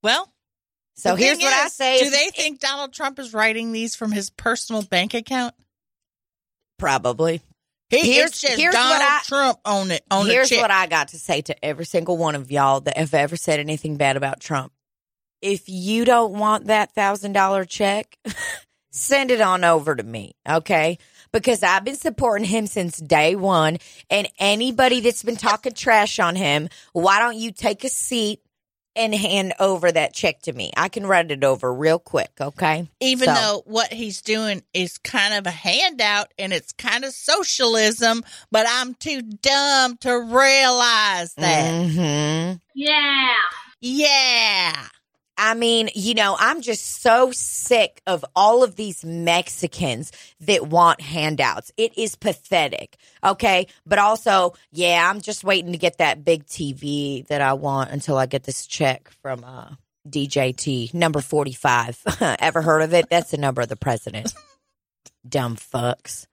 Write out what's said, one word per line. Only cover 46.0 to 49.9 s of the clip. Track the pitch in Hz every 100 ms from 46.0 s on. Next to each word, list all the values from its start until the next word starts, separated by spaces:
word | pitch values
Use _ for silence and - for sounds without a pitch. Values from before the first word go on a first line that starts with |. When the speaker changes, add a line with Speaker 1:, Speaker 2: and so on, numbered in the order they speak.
| 196 226
Speaker 2:
know, | 208 196
I'm | 220 320
just | 240 214 - -
so | 247 233 254
sick | 247 - - - 240 202 _ -
of | 180 - -
all | 202 240
of | 254 185
these | 214 175 165
Mexicans | 165 170 170 185 - 165 - 165